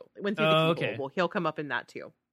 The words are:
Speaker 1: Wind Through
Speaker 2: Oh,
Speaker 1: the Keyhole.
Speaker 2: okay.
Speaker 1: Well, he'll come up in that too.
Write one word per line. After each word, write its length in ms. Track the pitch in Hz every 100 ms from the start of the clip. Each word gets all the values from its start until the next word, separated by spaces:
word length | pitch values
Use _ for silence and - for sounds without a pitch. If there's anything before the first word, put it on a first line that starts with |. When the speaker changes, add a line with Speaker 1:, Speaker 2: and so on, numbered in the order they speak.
| - -
Speaker 1:
Wind 160 | 202 -
Through 100 | 156
Speaker 2:
Oh, 40 |
Speaker 1:
the 40 |
Keyhole. 360 | 160 160 165 127
Speaker 2:
okay. 60 | 113
Speaker 1:
Well, 100 | 135
he'll 200 | 190 170
come 160 | - 165
up 120 | 156
in 100 | 147
that 200 | 120 -
too. 240 | - - - _